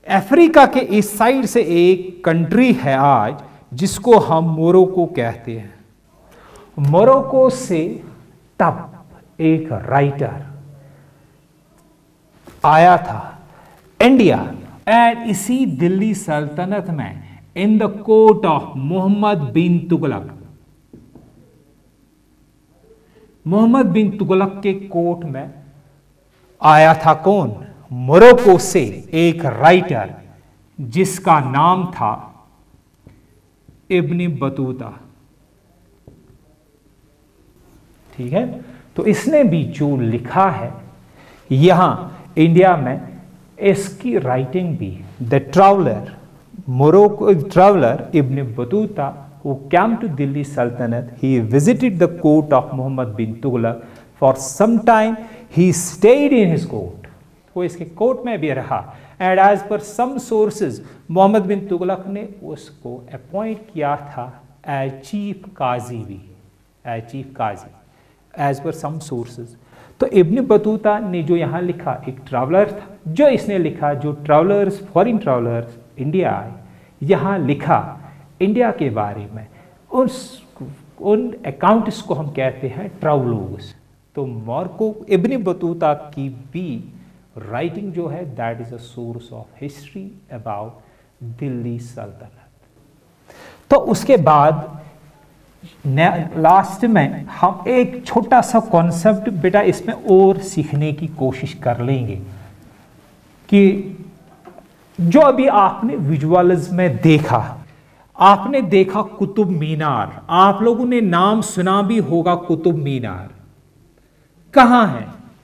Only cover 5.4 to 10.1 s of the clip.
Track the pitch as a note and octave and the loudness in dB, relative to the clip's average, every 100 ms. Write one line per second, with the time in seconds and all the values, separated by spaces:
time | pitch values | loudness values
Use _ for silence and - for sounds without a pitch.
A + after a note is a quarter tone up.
5.4 | - A2+ G#2 - _ _ _ _ _ - | -12 -14 -14 -20 _ _ _ _ _ -20
6.4 | - - - - C#3+ E3 A#3+ C4+ - C4 | -20 -20 -18 -4 2 4 6 4 2 2
7.4 | B3+ - - E3+ F3 A#3 - - - _ | 2 0 -4 -4 -4 -8 -16 -20 -20 _
8.4 | _ - F3 - E3+ - - - _ - | _ 0 0 0 -14 -20 -20 -20 _ -2
9.4 | D#3+ D#3+ - G#2+ - C3+ C#3+ | 0 0 -2 -8 -2 0 0